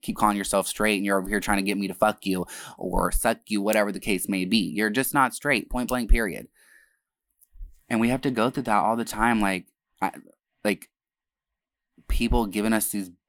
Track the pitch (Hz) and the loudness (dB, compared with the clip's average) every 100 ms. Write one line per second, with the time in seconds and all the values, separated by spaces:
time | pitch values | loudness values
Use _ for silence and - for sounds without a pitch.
0 | - 104 107 101 98 98 - - 107 101 | -8 0 2 2 0 0 -2 0 0 2
1 | 98 98 95 107 101 101 95 98 95 90 | 2 0 0 -2 0 -2 0 -2 -4 2
2 | 107 - 98 92 87 - - - 92 92 | 0 2 -4 -4 -4 -10 -16 -10 -4 -2
3 | 90 - 113 117 - 104 101 107 104 95 | 0 0 -2 -2 -4 -2 2 2 0 -2
4 | 110 92 - 95 92 110 82 76 110 117 | -2 -2 -2 -2 0 0 0 -2 0 0
5 | 135 147 127 - 143 120 - 123 123 123 | 0 2 2 0 -2 -2 -2 -6 -2 -2
6 | 117 117 107 73 60 _ _ - _ _ | 4 4 4 -6 -12 _ _ -20 _ _
7 | _ _ _ _ _ - - - _ 113 | _ _ _ _ _ -18 -16 -18 _ 0
8 | 117 127 139 120 120 139 117 104 90 117 | 2 2 0 0 0 0 0 2 2 0
9 | 113 101 117 113 98 92 - _ _ _ | -4 0 2 4 2 0 -6 _ _ _
10 | 95 - - _ _ _ 107 101 - _ | -6 -6 -20 _ _ _ -2 -2 -6 _
11 | _ _ _ _ _ _ _ _ _ _ | _ _ _ _ _ _ _ _ _ _
12 | - - 113 120 104 104 107 110 - 107 | -2 0 2 2 2 0 0 0 -2 -4
13 | 95 90 | -8 -14